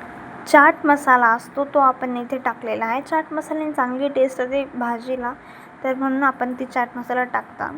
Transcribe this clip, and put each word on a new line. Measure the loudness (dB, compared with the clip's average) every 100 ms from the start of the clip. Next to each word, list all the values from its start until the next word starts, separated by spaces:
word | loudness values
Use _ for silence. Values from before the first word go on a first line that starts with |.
| -16 -16 -16 -14 4
चाट | 8 8 6 2
मसाला | 2 6 6 6
असतो | 2 -2 -6 0
तो | 4
आपण | 4 2 -4 -6
इथे | -6 -4
टाकलेला | -4 -4 -6 -4 -2
आहे. | -4
चाट | -2 -4 -2
मसाल्याने | -6 -6 -6 -4
चांगली | -2 -2 -2 -2
टेस्ट | 0 0 0
येते | -4 -2 -4 -4
भाजीला, | -4 -4 -6 -6 -6 -8 -14 -20 -20 -8
तर | -4
म्हणून | -2 0 2
आपण | 0 0 -4
ती | -4 -6
चाट | -4 -4 -4
मसाला | -4 -2
टाकता. | -2 -4 -6 -8 -8